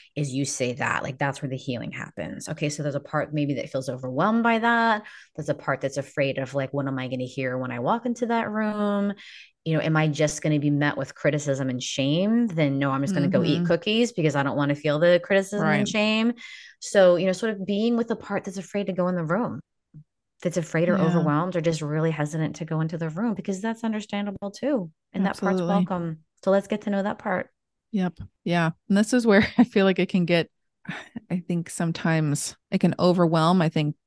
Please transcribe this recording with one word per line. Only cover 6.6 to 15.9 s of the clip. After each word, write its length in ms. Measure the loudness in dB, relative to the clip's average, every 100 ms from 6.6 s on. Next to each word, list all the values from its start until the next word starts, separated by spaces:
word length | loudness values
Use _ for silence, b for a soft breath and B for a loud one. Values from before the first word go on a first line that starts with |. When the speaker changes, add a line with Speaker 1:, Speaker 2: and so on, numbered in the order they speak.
| -4
Speaker 1:
"What 140 | -2 -4
am 100 | -4
I 100 | -4
gonna 160 | -6
hear 340 | -6 -4 -4 -4
when 120 | -6
I 80 | -4
walk 280 | -2 -2 -2
into 200 | -4 -2
that 240 | -2 -2
room? 600 | -2 -2 -2 0 0 -2 -4 B B B _
You 100 | -2
know, 80 | 0
am 140 | 2 2
I 120 | 2
just 340 | 2 0 0
gonna 180 | 0 2
be 100 | 2
met 260 | 2 0 -2
with 180 | -6
criticism 540 | -2 0 0 0 -2 -2
and 140 | -4
shame? 640 | -4 -2 0 2 2 2 0
Then 320 | 2 2 2
no, 140 | 0
I'm 100 | 0
just 120 | 0
gonna 140 | 0 2
go 140 | 2
eat 160 | 2 2
Speaker 2:
Mm-hmm. 80 | 2
Speaker 1:
cookies 460 | 0 2 2 2
because 240 | 2 2 2
I 60 |
don't 140 | 0 0
wanna 200 | 0 0
feel 220 | 0 2
the 220 | 4 4
criticism 440 | 4 0 2 0 2
and 120 | 2
Speaker 2:
Right. 80 |
Speaker 1:
shame." 440 | 2